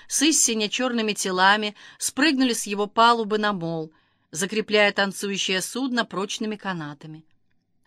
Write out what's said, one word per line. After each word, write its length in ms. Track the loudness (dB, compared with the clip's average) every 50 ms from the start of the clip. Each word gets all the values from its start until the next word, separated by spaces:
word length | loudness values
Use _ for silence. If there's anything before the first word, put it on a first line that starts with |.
| -10 -6
с 120 | -2 2
истинно 460 | 2 2 4 4 2 2 0 0 -2
чёрными 460 | -2 -2 -2 -2 0 0 0 0 -2 -2
телами 600 | -2 -2 -2 2 4 6 6 6 4 0 -4 -8 -10 -18 -20 -12
спрыгнули 540 | -8 -8 -6 -2 2 2 2 4 2 2 0
с 160 | 0 -2 -4
его 180 | -4 -4 -2 -4
палубы 520 | 0 2 4 6 6 6 4 0 -2 -2
на 160 | 0 0 -2 -2
мол, 400 | -2 -4 -4 -4 -6 -6 -8 -12 _ _ _ _ _ _ _
закрепляя 600 | -8 -6 -6 -2 -2 -4 -2 2 4 4 4 4
танцующее 720 | 4 2 0 0 -2 -4 -6 -6 -4 -4 -2 -2 -2 -2
судно 420 | -4 -4 -6 -6 -4 -2 -2 -2 -4
прочными 540 | -2 -4 -6 -6 -6 -6 -6 -6 -6 -8
канатами. 640 | -8 -8 -8 -8 -6 -8 -10 -12 -14 -16 -18 -18 -18 -20 _ _ _ _ _ _ _ _ _ _ _ _